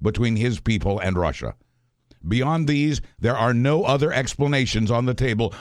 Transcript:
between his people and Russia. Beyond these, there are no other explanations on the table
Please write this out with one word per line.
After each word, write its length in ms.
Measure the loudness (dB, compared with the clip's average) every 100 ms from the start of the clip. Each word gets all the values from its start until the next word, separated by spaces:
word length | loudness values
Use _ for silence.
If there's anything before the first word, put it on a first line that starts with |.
between 340 | -2 0 0 0
his 240 | 0 -2
people 380 | -2 0 0 -2
and 180 | -2 0
Russia. 380 | -2 -4 -8 -12 _ _ _ _ _ _ -4
Beyond 400 | 0 0 0 0
these, 340 | 0 0 -2 -6 -4
there 180 | -2 2
are 160 | 2
no 300 | 2 2 2
other 280 | 2 2 2
explanations 760 | 0 -4 -2 0 2 0 0 0
on 160 | 0 0
the 80 |
table 400 | 0 0 0 -2 -4